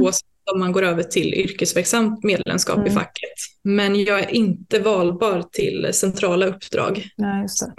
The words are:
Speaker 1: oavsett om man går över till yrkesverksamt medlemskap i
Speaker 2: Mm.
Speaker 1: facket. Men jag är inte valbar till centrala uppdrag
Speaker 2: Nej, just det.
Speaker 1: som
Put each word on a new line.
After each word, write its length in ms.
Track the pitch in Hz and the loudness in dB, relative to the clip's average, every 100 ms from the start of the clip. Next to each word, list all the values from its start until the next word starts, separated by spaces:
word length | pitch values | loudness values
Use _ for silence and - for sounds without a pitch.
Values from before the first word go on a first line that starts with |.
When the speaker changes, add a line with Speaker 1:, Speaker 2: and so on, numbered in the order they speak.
Speaker 1:
oavsett 240 | 220 185 - _ - | 4 0 -6 _ -4
om 60 | 190 | -2
man 120 | 180 | 0
går 100 | 185 | 2
över 200 | 185 170 | 2 0
till 320 | 170 190 160 | 0 0 0
yrkesverksamt 920 | - 190 - 175 - 175 233 220 214 | 0 -2 -2 -2 0 2 2 2 0
medlemskap 540 | 214 190 - 175 - - | 0 0 0 -2 0 2
i 20 | |
Speaker 2:
Mm. 140 | 196 | 2
Speaker 1:
facket. 400 | 202 - - - - - _ | 2 -2 -8 -12 -12 -16 _
Men 420 | 202 202 202 202 | 0 2 2 2
jag 160 | 202 202 | 2 0
är 100 | - | 0
inte 480 | 240 208 175 - 214 | 2 2 0 0 0
valbar 640 | 208 196 175 175 220 180 170 | 2 2 2 2 0 0 -4
till 360 | 208 - - - | -4 -2 -2 -2
centrala 540 | - 196 190 190 175 196 | 0 0 0 0 2 0
uppdrag 640 | 190 - - - 202 - - | -2 -6 -2 -2 -4 -6 -6
Speaker 2:
Nej, 260 | 202 196 | -4 -2
just 180 | 202 - | -4 -6
det. 40 | |
Speaker 1:
som 100 | - | -10